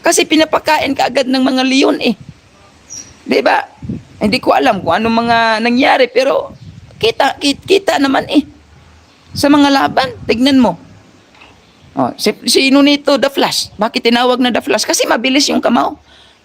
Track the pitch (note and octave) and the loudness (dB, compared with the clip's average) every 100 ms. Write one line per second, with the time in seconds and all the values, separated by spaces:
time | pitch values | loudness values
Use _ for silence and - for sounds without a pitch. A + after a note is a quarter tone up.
0 | - E4+ E4+ D#4+ D#4 D#4+ - D4+ C#4 C#4 | 2 0 2 2 2 0 0 -2 -2 -2
1 | - B3 B3+ C4 C4 C4 C4 C4 D4+ C#4+ | -2 -2 -2 0 0 0 0 2 2 0
2 | - G#3+ - - _ - - - - - | -2 -4 -10 -20 _ -20 -20 -20 -20 -20
3 | - - - - - - - - - - | -20 -20 -4 0 0 -2 -4 -14 -12 -12
4 | - - G#3 B3 - - C#4 G3+ E3 F3 | -14 -6 -2 -2 0 2 2 0 -2 -2
5 | A3+ A3+ A#3 A#3 A3+ A3 A#3 B3 C#4+ C4+ | 0 0 0 0 2 0 0 0 2 2
6 | B3+ - C4+ - - - - - - - | 2 2 0 0 -4 -14 -20 -20 -20 -4
7 | - - C#4 - C#4+ C#4 - F#4+ - D4 | -4 0 -2 0 -4 -4 0 0 0 -2
8 | C#4 C4+ D#4 D#4 - - _ - - - | 0 -2 -2 -6 -6 -20 _ -20 -20 -20
9 | _ _ _ - C#4+ D4 C#4 C#4 C#4+ - | _ _ _ -2 2 4 4 2 0 -2
10 | B3+ A#4 - A3+ C4 C4+ A#3 E3+ - - | -4 -8 -4 0 2 4 2 -2 -14 -20
11 | - _ _ - - - _ _ - - | -20 _ _ -20 -20 -20 _ _ -14 -4
12 | B3+ - - - - - C4+ C4+ C#4 C#4+ | -4 -2 -4 -4 0 2 4 4 4 2
13 | C#4+ C#4 C4+ - A3+ - - - A3 A#3+ | 0 0 0 0 -2 -2 -8 -6 -4 -2
14 | A#3 A#3+ B3 B3 B3 A#3 C4 E4 - - | 0 2 2 0 0 -2 -2 -2 -2 -2
15 | - - B3 C4+ C#4 A#3+ - A#3+ - D4 | 0 -2 0 0 0 0 0 0 -2 -6
16 | _ - - _ | _ -20 -20 _